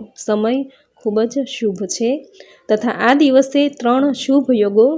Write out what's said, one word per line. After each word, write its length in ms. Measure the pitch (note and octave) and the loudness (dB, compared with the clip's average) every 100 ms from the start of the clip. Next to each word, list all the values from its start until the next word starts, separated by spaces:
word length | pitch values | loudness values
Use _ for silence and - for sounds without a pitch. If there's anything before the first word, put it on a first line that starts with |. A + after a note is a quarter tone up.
| G#3+ - | -12 -10
સમય 440 | - G#3+ A3 C4+ C4+ - _ _ | -4 -2 0 -2 -6 -14 _ _
ખૂબ 220 | A3 G#3 | -4 -2
જ 200 | A#3 B3+ C4 | -2 -4 -6
શુભ 340 | - A3 F#3 F#3+ | -6 -6 -4 -8
છે 240 | - A#3 D4 - - - _ - | -4 -4 -4 -8 -20 -20 _ -4
તથા 300 | G#3+ A#3 F#3 | -2 -2 0
આ 120 | A3 | 2
દિવસે 480 | C#4 D4 C4 C4+ C#4+ C#4+ | 4 4 4 2 0 0
ત્રણ 440 | C#4+ A#3+ B3+ C#4+ | -2 -2 0 0
શુભ 360 | B3+ - C#4 C4 | -2 0 0 2
યોગો 340 | A#3 G3+ G3+ B3 | 0 2 4 4